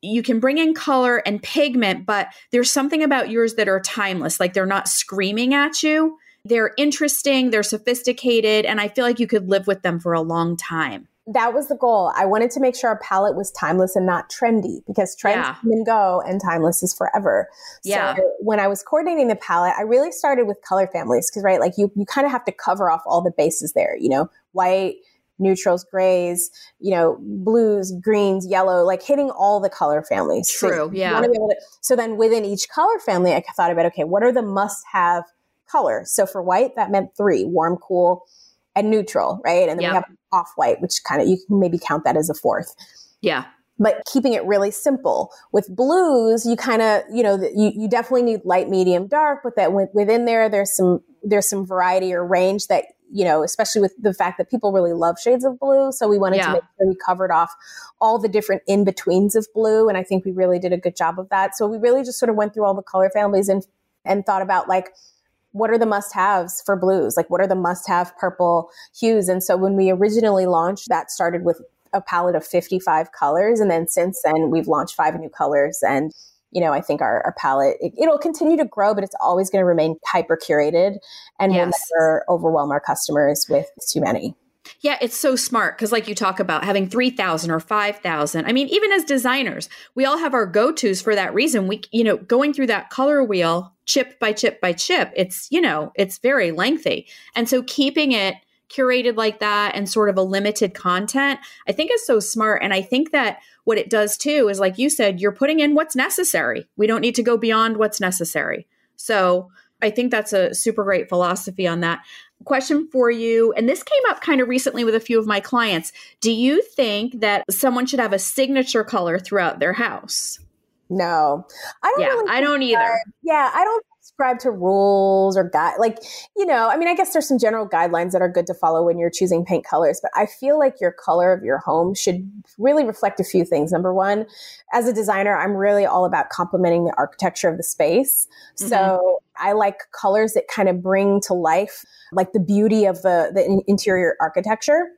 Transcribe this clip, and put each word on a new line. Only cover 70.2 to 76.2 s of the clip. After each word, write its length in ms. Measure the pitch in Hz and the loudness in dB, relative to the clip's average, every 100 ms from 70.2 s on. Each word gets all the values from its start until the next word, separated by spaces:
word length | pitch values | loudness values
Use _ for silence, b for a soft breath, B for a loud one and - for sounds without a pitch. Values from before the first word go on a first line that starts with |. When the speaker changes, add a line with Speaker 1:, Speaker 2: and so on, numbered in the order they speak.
| 220 190 180 | 2 2 2
Speaker 2:
launched, 420 | 170 170 196 - | 2 0 -4 -2
that 240 | 165 - | -4 -4
started 320 | - 170 170 | -4 -2 0
with 180 | 175 170 - _ _ | -2 -2 -6 _ _
a 80 | 196 | -6
palette 360 | 190 175 180 170 | -2 -2 0 -2
of 100 | - | -2
fifty-five 640 | 175 170 185 185 160 165 | -4 -2 -4 0 -2 -2
colors. 480 | - 143 160 208 233 | -4 0 2 2 2
And 100 | 208 | 2
then 160 | 165 160 | 0 -2
since 320 | - 175 185 | -2 -2 -2
then, 260 | 160 156 156 | 0 0 2
we've 200 | 160 - | 0 0
launched 260 | 147 139 - | -2 -2 -2
five 240 | 156 170 | -2 -2
new 80 | 160 | -12
colors. 560 | - 143 143 143 185 - | -4 0 0 0 0 -2
And 280 | 135 151 B | 0 -2 B